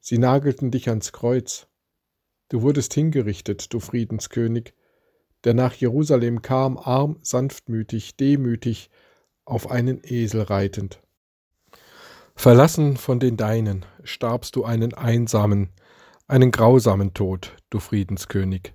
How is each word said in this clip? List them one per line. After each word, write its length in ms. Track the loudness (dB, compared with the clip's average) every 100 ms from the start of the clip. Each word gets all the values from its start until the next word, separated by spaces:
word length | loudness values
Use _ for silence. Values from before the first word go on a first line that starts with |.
Sie 140 | -2 0
nagelten 540 | 4 4 2 -2 -2
dich 180 | -2 -2
ans 240 | -4 -6
Kreuz. 540 | -6 -2 -2 -4 -14 _ _ _ _ _ _ _ _ _
Du 140 | -2
wurdest 320 | 0 0 -2
hingerichtet, 760 | -2 0 0 -2 -6 -6 -8 -6
du 60 | -8
Friedenskönig, 920 | -6 -6 -6 -8 -8 -4 -2 -4 -8 _ _ _ _ _ _ _
der 80 | 0
nach 220 | 2 2
Jerusalem 680 | 0 -2 0 2 2 2 -2
kam, 380 | -2 0 0 -4
arm, 400 | -2 0 0 -4
sanftmütig, 960 | -4 -4 -4 -8 -8 -6 -6 -8 -10 -2
demütig, 720 | 0 2 0 -2 -4 -6 -10 _ _ _ _ _
auf 260 | -8 -6 -4
einen 300 | -2 -2 -4
Esel 380 | -6 -4 -2 -2
reitend. 640 | -2 0 -2 -4 -10 -12 _ _ _ _ _ _ _ _ _ -20 -20 -20 -20
Verlassen 600 | 2 6 8 8 4 0 0
von 240 | -2 0
den 160 | 0 0
Deinen 480 | -2 0 -2 -4 -8 _
starbst 540 | -18 -8 -4 -4 -6 -6
du 80 |
einen 300 | -2 -2 -2
einsamen, 760 | -2 -2 0 0 0 2 0 -2 -8 _ _ -20 _ _
einen 240 | 6 6
grausamen 640 | 6 6 6 6 2 0
Tod, 420 | -2 -4 -4 -8 -20 _
du 100 | -8
Friedenskönig. 960 | -4 -4 -2 -6 -6 -4 -2 -4 -8